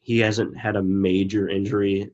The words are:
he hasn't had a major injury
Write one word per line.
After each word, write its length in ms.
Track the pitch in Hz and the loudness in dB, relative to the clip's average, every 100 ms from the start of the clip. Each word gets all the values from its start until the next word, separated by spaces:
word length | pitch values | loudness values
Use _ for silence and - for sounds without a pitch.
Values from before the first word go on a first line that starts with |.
he 180 | - 117 | -2 2
hasn't 400 | 110 107 98 - | 2 0 -2 -4
had 160 | 110 | -4
a 80 | 104 | 0
major 680 | 95 98 92 95 95 104 95 | 0 2 2 2 0 0 -2
injury 600 | 98 98 104 101 98 101 | -2 -2 0 0 0 -4